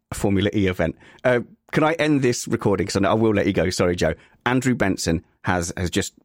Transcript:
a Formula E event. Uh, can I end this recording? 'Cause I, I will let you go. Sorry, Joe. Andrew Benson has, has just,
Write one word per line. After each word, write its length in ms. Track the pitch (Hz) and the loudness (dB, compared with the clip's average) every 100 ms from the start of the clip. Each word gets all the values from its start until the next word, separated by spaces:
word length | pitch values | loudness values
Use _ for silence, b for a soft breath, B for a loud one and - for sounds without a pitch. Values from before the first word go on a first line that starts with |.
| - | -14
a 40 | |
Formula 360 | - 107 98 101 | -4 0 0 0
E 120 | 107 95 | 0 0
event. 300 | 90 82 - B B | 0 -4 -4 B B
Uh, 160 | 127 123 - - _ | 0 0 -2 -14 _
can 120 | 156 | 0
I 80 | 156 | 0
end 260 | 165 151 143 | 2 0 2
this 260 | 131 120 - | 2 -2 -4
recording? 380 | 117 110 98 95 | -2 0 0 0
'Cause 100 | 98 | 0
I, 40 | 95 | 2
I 40 | |
will 180 | 110 113 | 2 2
let 140 | 101 98 | 2 2
you 60 | |
go. 160 | 92 90 | 2 0
Sorry, 240 | - 90 90 | 0 0 2
Joe. 180 | 80 78 b b 120 | 0 -2 b b -2
Andrew 280 | 127 127 | 0 0
Benson 480 | 117 98 - - 82 - _ | 0 0 -2 -2 -2 -4 _
has, 280 | - 90 85 - | -4 -2 -2 -4
has 140 | 90 | -4
just, 240 | 98 - - | -2 -4 -8